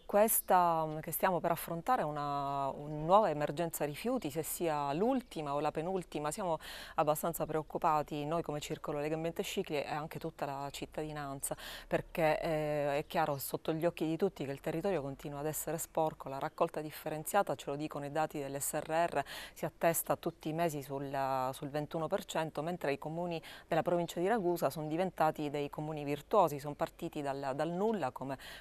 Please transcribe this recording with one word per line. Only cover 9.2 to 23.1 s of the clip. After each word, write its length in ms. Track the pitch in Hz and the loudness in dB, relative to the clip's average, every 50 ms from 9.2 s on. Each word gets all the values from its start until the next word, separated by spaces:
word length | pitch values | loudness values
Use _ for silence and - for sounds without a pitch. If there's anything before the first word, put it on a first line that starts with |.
| 160 170 165 - 196 | -2 -2 -2 -4 -4
Scicli 320 | - - 202 185 - 156 | -4 -2 -4 -2 -2 0
e 100 | 143 - | -2 -2
anche 320 | - - 147 151 - - 143 | -2 -4 -4 -4 -6 -6 -6
tutta 260 | - 160 - - 147 | -8 -8 -6 -4 -4
la 240 | 143 139 139 143 143 | -4 -4 -4 -6 -6
cittadinanza, 840 | - - 151 - - 160 156 156 151 151 143 139 139 139 - - 151 - - - - - - | -6 -8 -10 -8 -6 -6 -6 -4 -4 -6 -6 -6 -6 -6 -6 -6 -6 -6 -8 -12 -12 -12 -6
perché, 540 | - 175 156 - - - - 160 151 151 - | -2 -2 -2 -2 -2 0 2 4 4 4 4
eh, 580 | - 170 156 151 151 151 147 147 143 143 139 147 | 2 0 0 0 0 0 0 2 2 2 0 0
è 60 | 156 | -2
chiaro 320 | - - 175 156 151 143 135 | 0 0 0 2 2 0 -2
sotto 340 | - - - - - - | -4 -4 -6 -4 -2 -2
gli 140 | 160 160 160 | -2 2 2
occhi 180 | 170 170 - 170 | 0 0 0 0
di 100 | 156 160 | 0 2
tutti 280 | 160 202 185 - - 151 | 2 2 0 0 -2 -6
che 60 | 131 | -6
il 100 | 139 - | -6 -4
territorio 400 | - 165 156 165 170 202 190 151 | -4 -4 -2 0 0 2 0 0
continua 360 | 135 139 139 - - 147 143 143 | 0 -2 -6 -8 -8 -8 -6 -4
ad 80 | 147 | -4
essere 320 | 156 151 - - 160 156 165 | -2 -2 -4 -4 -4 -4 -4
sporco. 500 | - - - 165 160 156 160 - - 135 | -4 -2 0 0 2 0 0 -4 -8 -8
La 120 | 135 135 | -6 -4
raccolta 400 | 147 156 - - 170 170 - 160 | -4 -2 0 2 2 2 0 -4
differenziata, 720 | 156 151 - - - 160 156 156 156 - - 202 196 - 143 | -6 -6 -8 -8 -6 -4 -4 -4 -2 2 4 4 4 4 0
ce 160 | - - 147 | -4 -2 -4
lo 60 | 143 | -2
dicono 300 | 147 151 147 - 147 143 | -2 -2 -4 -4 -4 -6
i 40 | 143 | -2
dati 300 | 143 156 156 156 - 151 | 0 0 0 0 0 -4
dell'S 320 | 139 139 139 143 - - | -4 -4 -4 -4 -2 -2
R 180 | - 151 - 156 | -2 -2 -2 0
R, 340 | 160 165 170 - - 147 139 - - - - - - | 2 2 2 2 2 0 -2 -2 -6 -12 -12 -12 -8
si 100 | - - | -4 -4
attesta 520 | 156 - - - 165 165 - - - 147 | -4 -2 2 2 4 4 4 2 0 0
tutti 320 | - - 175 - - - 165 | 0 0 -4 -4 -4 -4 -2
i 40 | |
mesi 300 | 156 160 175 170 151 147 | 0 2 2 2 2 -2
sul, 680 | 131 139 139 139 143 135 139 135 135 131 135 131 127 131 | -4 -4 -4 -4 -4 -2 -2 0 0 2 2 2 0 0
sul 160 | 131 - 151 139 | -2 -4 -6 -4
ventuno 400 | 143 147 147 - - 165 160 151 | -2 -4 -4 -2 -2 -2 -2 0
per 160 | 185 208 196 | -2 -2 -2
cento, 360 | - - 170 160 156 - 151 | -2 -2 -2 -2 -2 -4 -4
mentre 320 | 147 170 180 175 - - | -4 -4 -4 -2 0 -2
i 60 | 139 - | -2 -2
comuni 420 | - 151 | -2 -6